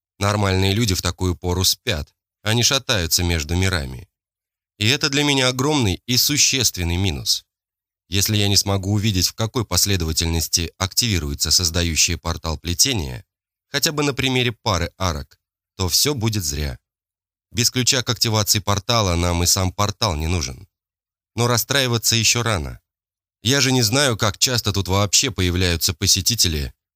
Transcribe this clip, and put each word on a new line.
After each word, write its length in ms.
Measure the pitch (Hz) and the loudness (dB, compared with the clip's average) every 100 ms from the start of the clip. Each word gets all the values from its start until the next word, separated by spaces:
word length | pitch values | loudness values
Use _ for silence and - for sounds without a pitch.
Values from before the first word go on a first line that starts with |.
| _ - | _ -4
Нормальные 540 | 101 104 98 92 95 | -2 2 2 2 2
люди 220 | 101 117 90 | 2 0 0
в 60 | |
такую 340 | 90 - 92 85 | -2 -2 -2 -2
пору 300 | 90 87 92 | -2 0 0
спят, 480 | - - 80 - _ _ _ | 0 -2 -4 -6 _ _ _
а 120 | 101 | -2
не 100 | 117 | 0
шатаются 600 | 117 139 - 110 82 - | 2 0 0 0 0 0
между 320 | 87 85 76 90 | 2 0 0 0
мирами. 520 | 95 90 65 62 - _ _ _ _ _ _ - | 0 0 -4 -10 -16 _ _ _ _ _ _ -2
И 100 | 107 | 0
это 220 | 143 156 | 2 0
для 140 | 139 | 0
меня 260 | 147 139 127 | 2 2 2
огромный 520 | 127 139 151 107 87 - | 2 0 2 2 0 -2
и 120 | 123 | 0
существенный 800 | - 143 - 135 117 - 85 87 | 0 2 0 2 -2 0 -2 0
минус. 480 | 98 69 57 - - _ _ _ _ _ - | 0 -2 -4 -4 -6 _ _ _ _ _ -4
Если 280 | 98 98 104 | -2 0 2
я 100 | 101 | 2
не 100 | 95 | 2
смогу 360 | 101 98 92 | 0 -2 0
увидеть, 340 | 104 110 95 87 | 0 0 0 -2
в 60 | |
какой 320 | - 113 131 107 | -2 -4 -4 -2
последовательности 1080 | 87 98 95 80 78 82 82 - - 82 - | 0 0 0 0 -2 0 -2 -2 -4 -4 -4
активируется 720 | 92 - 120 92 73 71 - | -4 -2 0 -2 -2 -4 0
создающее 680 | - 87 85 85 76 - 82 | 0 0 -2 -2 0 0 -2
портал 400 | 85 80 82 80 | -6 -6 -6 -6
плетение, 680 | 82 85 139 117 69 62 - _ _ _ _ | -6 -2 0 0 -4 -10 -16 _ _ _ _
хотя 220 | 143 165 | -4 -2
бы 120 | 151 | 0
на 100 | 143 | -2
примере 380 | 127 131 127 123 | 0 0 0 -2
пары 420 | 113 117 87 85 - | -2 -2 -2 -2 -4
арок, 420 | 92 73 67 _ _ _ _ - | -4 -4 -10 _ _ _ _ -6
то 140 | 90 | -2
все 240 | - 135 | 0 0
будет 300 | 147 113 107 | 0 -2 -2
зря. 360 | 78 71 71 62 _ _ _ _ _ _ _ | -4 -4 -6 -8 _ _ _ _ _ _ _
Без 160 | 101 123 | -2 0
ключа 320 | 131 120 135 | 0 0 0
к 80 | 120 | 0
активации 500 | 113 120 107 101 107 | 2 4 4 2 0
портала 560 | 101 98 - 117 98 85 | 0 -2 2 2 2 2
нам 280 | 87 87 | 2 2
и 20 | 87 | 2
сам 260 | 101 92 | 2 0
портал 440 | - 104 - 113 76 | 0 -4 0 -2 -2
не 120 | 80 | -2
нужен. 400 | 90 67 62 - _ _ _ _ _ _ 110 | -2 -4 -10 -18 _ _ _ _ _ _ -2
Но 120 | 120 | 0
расстраиваться 680 | 117 - 135 127 117 - 117 | 0 0 0 2 0 0 2
еще 260 | 107 120 | 2 0
рано. 380 | 117 98 67 62 _ _ _ _ _ _ | 0 -2 -4 -10 _ _ _ _ _ _
Я 180 | 110 139 | 0 2
же 100 | 131 | 2
не 120 | 127 | 2
знаю, 340 | 113 131 143 110 | 2 2 2 2
как 200 | 110 - | -2 0
часто 340 | - 123 - | 0 0 -2
тут 140 | 95 90 | -2 0
вообще 420 | 98 101 - 135 | 0 2 0 0
появляются 640 | 98 90 87 90 85 - | 0 0 2 0 0 -2
посетители 800 | 87 98 98 - 117 90 76 65 - _ | -2 0 0 0 0 0 -2 -6 -10 _